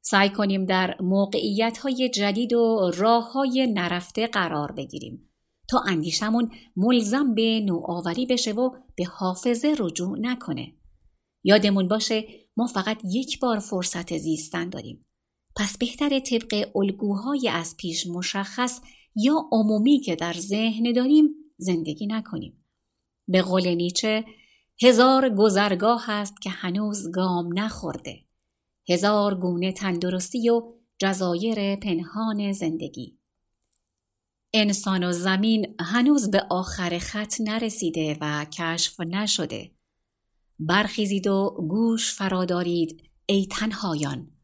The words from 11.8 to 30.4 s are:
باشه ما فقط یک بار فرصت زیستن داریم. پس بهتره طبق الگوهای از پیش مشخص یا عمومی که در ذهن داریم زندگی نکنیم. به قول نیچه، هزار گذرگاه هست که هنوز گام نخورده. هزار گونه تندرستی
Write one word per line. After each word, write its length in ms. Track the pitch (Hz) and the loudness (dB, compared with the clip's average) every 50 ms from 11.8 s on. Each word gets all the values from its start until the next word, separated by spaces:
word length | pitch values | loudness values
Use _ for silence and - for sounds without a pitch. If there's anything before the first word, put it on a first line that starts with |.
| 190 180 | 2 0
باشه 360 | 208 220 220 - 226 220 214 - - - _ _ _ | 0 -2 0 -2 -2 -2 -4 -6 -18 -20 _ _ _
ما 100 | - 247 | -2 -2
فقط 320 | 240 - 202 185 208 220 220 - | 0 0 0 -2 -2 -4 -4 -4
یک 360 | 185 185 254 262 - - - | -4 -4 -4 -4 -4 -6 -4
بار 180 | - 247 226 208 | -2 -2 -2 -2
فرصت 580 | 202 - 208 185 180 - - 175 175 - 170 | -4 -4 -4 0 2 2 2 0 -2 -6 -4
زیستن 520 | 160 156 160 156 151 - - - 170 170 180 | -4 -2 0 4 4 4 4 4 -2 -6 -6
داریم. 380 | 196 - - - - - _ _ _ _ _ _ _ _ _ _ _ | -8 -12 -12 -14 -16 -16 _ _ _ _ _ _ _ _ _ _ _
پس 220 | - 208 202 - - | 0 2 2 2 2
بهتره 420 | 240 240 - - 294 294 277 269 | -2 -4 -2 -2 -2 0 0 0
طبق 560 | 262 - 247 226 226 - 214 208 208 - - | -2 -2 -2 -2 -2 -2 -4 -4 -4 -2 -2
الگوهای 720 | 202 196 196 190 - 214 202 202 196 220 262 285 277 254 208 | -2 0 0 -2 -4 -4 -2 -2 -2 -2 -4 -4 -2 -2 -2
از 280 | 170 170 165 - - | -2 -2 -2 -2 -4
پیش 300 | - - 175 165 - - | -4 -8 -6 -6 -6 -6
مشخص 720 | 175 170 180 180 - - 196 196 196 - - 247 247 247 - - - - _ _ _ _ | -6 -6 -6 -6 -4 -4 -4 -6 -6 -2 0 2 2 2 2 0 -10 -20 _ _ _ _
یا 320 | 220 214 262 302 320 - - | 0 2 2 2 2 0 0
عمومی 480 | 240 226 214 214 214 214 214 269 294 262 | 2 2 2 2 2 2 4 4 4 4
که 160 | - - 170 | 2 -2 -4
در 180 | 160 165 170 165 175 | -4 -4 -6 -2 -2
ذهن 540 | 180 202 196 214 220 226 220 220 233 240 | -2 0 0 0 0 -2 0 0 -2 0
داریم 360 | 233 247 247 262 302 311 302 294 - - - _ _ - | 2 2 4 6 6 6 6 6 2 -4 -18 _ _ -4
زندگی 480 | 170 185 180 165 160 156 151 - 208 | 0 0 0 0 -2 -6 -6 -6 -6
نکنیم. 580 | 202 220 220 220 - - - 101 - - _ _ _ _ _ _ _ _ _ _ _ _ _ _ - | -6 -6 -6 -8 -8 -10 -10 -10 -12 -18 _ _ _ _ _ _ _ _ _ _ _ _ _ _ 2
به 140 | 180 185 | 2 2
قول 260 | 180 185 185 190 180 180 | 4 4 2 2 2 2
نیچه، 560 | 175 170 175 175 175 - - 220 214 214 220 - - _ _ _ _ _ _ _ _ - | 0 0 -2 -2 -2 -2 -2 0 -2 -2 -4 -8 -16 _ _ _ _ _ _ _ _ 4
هزار 460 | 233 254 247 214 247 262 262 262 269 254 | 6 8 8 8 8 6 6 6 4 2
گذرگاه 720 | 214 196 214 220 185 196 208 208 190 175 202 220 240 226 - | 4 4 4 6 6 4 4 2 2 2 2 2 2 0 -2
هست 360 | 226 214 208 208 202 - - | -4 -4 -2 -2 -4 -4 -4
که 80 | - 202 | -10 -10
هنوز 600 | 180 - - 180 175 202 214 208 208 208 196 165 | -8 -6 -6 -4 -2 -2 -2 -2 -2 -4 -4 -2
گام 480 | 170 185 185 185 180 175 170 175 170 190 | -2 0 0 2 0 0 -2 -2 -2 -2
نخورده. 580 | 214 220 - - - 160 143 - - 143 - - _ _ _ _ _ _ _ _ _ _ _ _ _ - | -2 -4 -6 -6 -8 -8 -8 -8 -10 -12 -14 -14 _ _ _ _ _ _ _ _ _ _ _ _ _ 0
هزار 460 | 175 175 196 208 214 208 202 208 196 | 2 4 4 4 4 2 2 2 0
گونه 380 | 180 185 180 175 175 185 190 | -2 -2 -2 -2 0 -2 -2
تندرستی 760 | 190 - 202 190 175 170 180 180 185 185 180 - - 247 | -4 -4 -4 -4 -2 -2 -2 -2 0 0 -2 0 -2 0